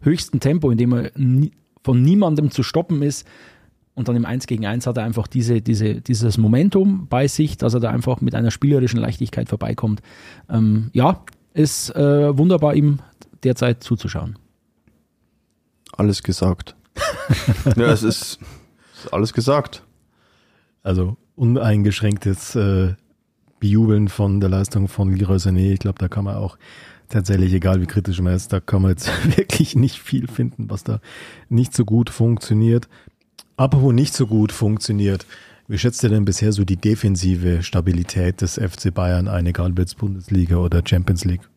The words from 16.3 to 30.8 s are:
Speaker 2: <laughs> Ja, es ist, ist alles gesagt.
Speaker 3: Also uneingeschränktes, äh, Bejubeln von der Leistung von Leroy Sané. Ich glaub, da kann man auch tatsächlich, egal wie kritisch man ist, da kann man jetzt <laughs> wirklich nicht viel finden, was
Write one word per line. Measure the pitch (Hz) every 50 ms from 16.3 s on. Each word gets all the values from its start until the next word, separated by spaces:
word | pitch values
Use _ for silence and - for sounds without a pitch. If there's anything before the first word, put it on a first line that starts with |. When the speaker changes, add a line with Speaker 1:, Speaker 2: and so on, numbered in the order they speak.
| 95 - - 92 90 - - - - _ _ _ _
Speaker 2:
<laughs> | - 587 640 571 - 571 554 - - - - - - - 139 110 -
Ja, | 117 117
es | 113 104 110
ist, | 110 - - - - - - - - - - _ _ _ _ _ _ _ -
ist | - - -
alles | 90 107 110 -
gesagt. | - 113 127 139 147 139 - - - _ _ _ _ _ _ _ _ _ _ _ _ _ _ _ _ _ _ _ _ _
Speaker 3:
Also | 98 92 92 92 92 110 - _ _ _
uneingeschränktes, | - 131 117 120 135 117 110 104 104 101 104 98 - 107 104 101 98 - 101 95 92 - - -
äh, | 123 104 98 98 95 95 92 95 - _ _ _ _ _ _ _ _ _ _ _ _
Bejubeln | - 101 101 110 113 110 107 104 104 98
von | - - 104 101 98 101
der | 101 95
Leistung | 95 95 98 98 - 101 98 95
von | - - 101 95 95
Leroy | 92 101 92 98 95
Sané. | 87 101 92 92 92 98
Ich | 98 95
glaub, | - 101 95 -
da | 95 90
kann | - 107 101
man | 98 98
auch | 101 101 92 - _ _ - - - - - - - _ _
tatsächlich, | - 110 92 87 101 95 92 92 95
egal | 92 82 95 92 95
wie | 90
kritisch | 87 - 104 90 98 92 87
man | 90 90 90
ist, | 92 - -
da | - 95
kann | - - - 98
man | 95 98
jetzt | 92 80 - - - - -
<laughs> | - - -
wirklich | 196 - - - 160 - - 139
nicht | 123 139 - -
viel | - - - 131 127 120
finden, | 113 - 123 120 - - 110 107
was | 104 98